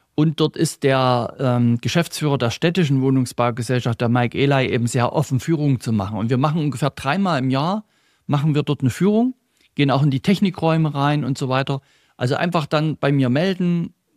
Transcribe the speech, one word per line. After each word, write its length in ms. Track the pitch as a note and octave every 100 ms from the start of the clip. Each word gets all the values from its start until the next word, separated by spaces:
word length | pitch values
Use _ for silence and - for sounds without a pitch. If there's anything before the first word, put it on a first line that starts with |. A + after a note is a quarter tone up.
| _ -
Und 260 | D#3+ D3
dort 160 | D#3 -
ist 260 | D#3+ -
der, 520 | C#3 C3+ B2+ B2 A2+ -
ähm, 380 | C3+ B2 A#2+ A#2
Geschäftsführer 580 | B2 E3+ E3 - D3+ C#3+
der 120 | A#2
städtischen 520 | - E3+ F3 D3+ C3+
Wohnungsbaugesellschaft, 1000 | C3 C3 B2 - A#2+ A#2 A#2 B2 A#2+ A2+
der 80 | A#2+
Mike 280 | B2 A#2+ -
Eley, 320 | C#3 C#3 B2
eben 180 | B2 A#2
sehr 260 | C3 A#2+
offen, 260 | - - C3
Führungen 400 | - D#3+ D3 B2
zu 140 | -
machen. 240 | A2 G2 G#2+
Und 120 | A2+
wir 80 | B2+
machen 220 | D3+ E3
ungefähr 300 | D3 B2+ C#3+
dreimal 500 | - C3+ E3+ G3 D3
im 100 | C3
Jahr, 360 | C3+ D#3+ G#3+ - _ _ _ -
machen 260 | C#3+ D#3
wir 100 | D3
dort 180 | C#3+ C#3+
eine 80 | C3
Führung, 460 | - F#3 G#3+ B3+ - _ _ _ -
gehen 140 | C#3
auch 140 | C3
in 80 | D3
die 80 | C3
Technikräume 720 | - G3+ G3 - E3 D#3+ D#3
rein 320 | C#3 C#3+ D3 C3
und 100 | C3
so 140 | -
weiter. 320 | C3 - C#3 - _ _ -
Also 200 | B2 C#3
einfach 320 | F3 E3+ D3
dann 280 | D3+ D#3 -
bei 160 | C#3+
mir 180 | C#3+ B2+
melden, 640 | C3+ F#3+ F3+ F3+ E3+ E3 - _